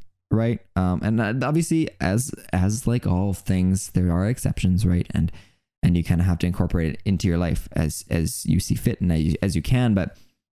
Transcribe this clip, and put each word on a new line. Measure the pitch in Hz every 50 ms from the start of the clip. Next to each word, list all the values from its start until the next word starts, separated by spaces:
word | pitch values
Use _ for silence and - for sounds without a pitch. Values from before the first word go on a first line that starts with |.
| - - _ _ _ -
right? | 214 110 113 117 117 - - _ -
Um, | 95 92 90 90 - -
and, | 104 113 113
uh, | 113 101 120 131 127
obviously, | 139 151 170 165 - 160 160 156 - - -
as, | - 85 98 117 131 147 - - - -
as, | - 92 90 95 107 120 -
like, | 117 120 123 -
all | 98 90 90 98 101 92
things, | - - - 92 92 90 92 95 98 - -
there | - 90 90 90
are | 85 87 95
exceptions, | 107 123 - - - - - - 92 90 92 110
right? | 87 90 87 - - -
And, | - 80 - - - - - _ _ _ _ _ _ -
and | 87 87
you | 87 82
kinda | - 87 85 90
have | 95 85 82
to | -
incorporate | 90 87 - 87 82 - 90 80 80 -
it | - -
into | - 98 85 -
your | 92 85
life | 85 87 85 90 - - - -
as, | - 80 73 - - - -
as | - 85 80 127 - - -
you | - - -
see | - - -
fit | - - - - -
and | - 90
as | 82 78
you, | 76 87 82 -
as | 98 98 -
you | 82
can. | - - 131 123 123 117 104
But, | 95 85 - - - - - _ _ _ _